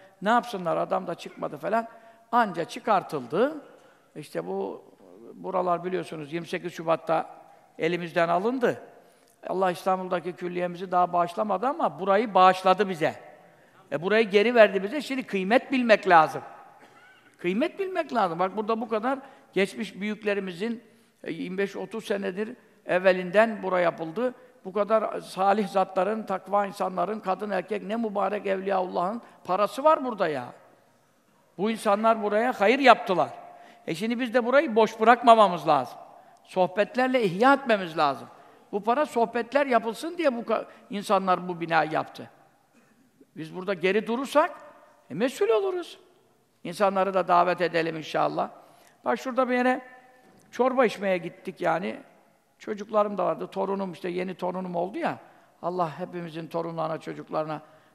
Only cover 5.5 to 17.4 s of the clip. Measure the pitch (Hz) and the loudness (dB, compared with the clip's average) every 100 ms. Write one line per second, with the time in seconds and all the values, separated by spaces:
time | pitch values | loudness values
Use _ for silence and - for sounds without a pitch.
5.5 | 185 180 170 175 185 160 160 143 165 160 | -2 0 -2 -2 -6 -6 -10 -8 -10 -6
6.5 | 147 170 - 165 160 - 165 - - - | -8 -8 -8 -2 -2 0 -2 -2 -12 -20
7.5 | - _ - 160 175 175 175 170 170 214 | -20 _ -4 -2 -2 -2 0 2 2 0
8.5 | 262 233 131 - - _ _ _ _ - | 0 0 -2 -8 -20 _ _ _ _ -8
9.5 | 180 190 175 190 185 185 180 170 175 180 | -2 0 -2 -2 -2 -2 -4 -6 -10 -8
10.5 | 175 180 175 190 180 175 175 175 214 214 | -4 -6 -6 -2 2 2 2 -2 -2 -2
11.5 | 185 247 330 233 147 190 196 240 185 185 | -2 -2 -2 -4 -2 2 2 4 6 6
12.5 | 185 196 180 196 165 151 113 - - - | 6 4 2 2 0 -2 -2 -16 -20 -20
13.5 | _ _ _ - 151 180 214 226 202 214 | _ _ _ -8 -6 0 0 4 4 4
14.5 | 247 208 190 196 302 - 262 220 196 185 | 8 6 6 -4 -6 -6 -6 -4 -2 2
15.5 | 247 - 262 240 202 190 170 156 147 - | 2 2 0 4 4 8 6 6 0 -12
16.5 | - - - - - - - _ _ | -20 -20 -20 -20 -20 -20 -20 _ _